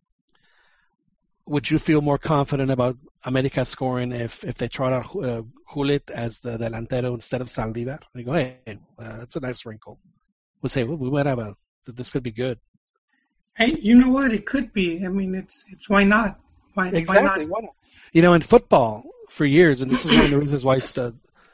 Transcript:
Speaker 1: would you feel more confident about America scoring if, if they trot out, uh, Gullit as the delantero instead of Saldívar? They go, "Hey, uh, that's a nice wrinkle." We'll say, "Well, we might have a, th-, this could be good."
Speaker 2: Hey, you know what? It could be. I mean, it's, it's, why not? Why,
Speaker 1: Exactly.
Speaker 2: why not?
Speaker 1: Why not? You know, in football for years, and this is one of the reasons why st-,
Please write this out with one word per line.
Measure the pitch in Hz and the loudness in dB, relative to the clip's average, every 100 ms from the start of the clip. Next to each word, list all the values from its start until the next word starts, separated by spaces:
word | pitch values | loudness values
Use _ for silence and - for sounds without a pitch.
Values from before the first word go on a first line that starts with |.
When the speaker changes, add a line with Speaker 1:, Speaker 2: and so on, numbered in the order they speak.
| _ _ _ _ _ _ _ _ _ _ _ _ _ _ - | _ _ _ _ _ _ _ _ _ _ _ _ _ _ -6
Speaker 1:
would | 147 - | -4 0
you | 151 | -2
feel | - 151 | 2 2
more | 147 143 | 2 -2
confident | - 147 139 139 135 | 0 0 0 -2 0
about | 127 123 127 - _ | 0 0 -2 -14 _
America | - 131 131 - 127 | -4 -2 0 -2 -4
scoring | - 131 123 123 | -4 -4 -4 -4
if, | 120 117 - | -6 -8 -10
if | 180 120 | -12 -8
they | 120 | -8
trot | - 131 | -4 -2
out, | 127 117 202 | -2 -6 -8
uh, | 131 117 117 - - | -6 -8 -10 -18 -12
Gullit | 147 139 143 - | -4 -2 -2 -4
as | - 117 - | -8 -8 -10
the | 127 113 | -10 -6
delantero | 117 117 117 127 123 120 | -6 -8 -6 -4 -4 -6
instead | - 127 | -8 -10
of | 123 | -8
Saldívar? | - 113 113 120 151 _ | -8 -8 -6 -8 -10 _
They | 123 | -14
go, | 120 | -4
"Hey, | 160 127 127 - | -2 -4 -8 -18
uh, | 101 _ - 113 110 | -18 _ -20 -18 -18
that's | 123 165 | -14 -10
a | |
nice | 127 120 117 | -10 -10 -12
wrinkle." | 110 - - _ _ _ _ _ _ | -16 -18 -20 _ _ _ _ _ _
We'll | 135 | -6
say, | 139 | -4
"Well, | 117 160 | -4 -4
we | 127 | -4
might | 143 143 | -2 -2
have | 123 | -2
a, | 107 101 _ _ - | -6 -14 _ _ -20
th-, | 117 | -14
this | 123 | -8
could | 139 | -8
be | 123 | -8
good." | 110 127 117 _ _ _ _ _ _ _ _ _ - | -6 -6 -8 _ _ _ _ _ _ _ _ _ -2
Speaker 2:
Hey, | 233 320 | -2 0
you | 208 240 | 6 6
know | 254 | 6
what? | 269 269 | 4 0
It | 208 - | -2 -4
could | 269 - | -6 -4
be. | 208 180 165 190 | -2 -2 -2 -4
I | |
mean, | 196 190 185 | -4 -4 -6
it's, | - _ _ | -10 _ _
it's, | 190 - | -14 0
why | 202 196 | 2 4
not? | 214 202 - _ _ _ 202 | 4 0 -6 _ _ _ -6
Why, | 185 | -2
Speaker 1:
Exactly. | 165 165 | -2 2
Speaker 2:
why | 196 | 4
not? | 196 190 151 | 4 0 -4
Speaker 1:
Why | 208 208 | -8 -10
not? | - _ _ - | -16 _ _ 0
You | 165 | 6
know, | 175 | 8
in | 170 | 6
football | - 240 - 165 117 107 277 508 453 | 6 4 6 4 4 -2 -12 -20 -14
for | - 147 | -2 2
years, | 147 170 131 | 6 6 6
and | 131 | 0
this | 123 156 | -2 4
is | |
one | 120 143 | 4 4
of | |
the | 143 | 2
reasons | 147 143 | 0 0
why | 131 131 | 2 0
st-, | - - 123 117 _ _ _ | 0 -6 -8 -10 _ _ _